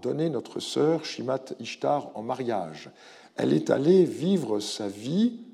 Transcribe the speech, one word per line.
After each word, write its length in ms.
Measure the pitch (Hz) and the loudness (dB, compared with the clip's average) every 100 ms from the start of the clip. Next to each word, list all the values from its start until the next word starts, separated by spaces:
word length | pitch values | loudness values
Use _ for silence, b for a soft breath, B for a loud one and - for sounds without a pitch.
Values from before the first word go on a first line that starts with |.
donné 300 | 123 139 165 | -4 -2 -2
notre 300 | 127 - - | -2 -6 -8
sœur 440 | - - 147 160 | -4 2 2 2
Shimat 500 | - - 117 131 - - | -2 -6 -4 -4 -4 -10
Ishtar 500 | 117 - 139 143 - | -10 -4 0 0 -2
en 80 | - | -8
mariage. 680 | 113 127 123 107 82 78 71 B B B B - | -6 -4 -2 -4 -4 -10 -18 B B B B -4
Elle 160 | 127 | 0
est 160 | 151 - | 2 2
allée 360 | - 143 190 | 4 6 8
vivre 560 | 165 - 160 196 120 104 | 6 2 2 2 2 -2
sa 280 | 104 - 104 | -2 -6 -6
vie 520 | 98 117 175 240 233 - | -6 -2 2 2 0 -12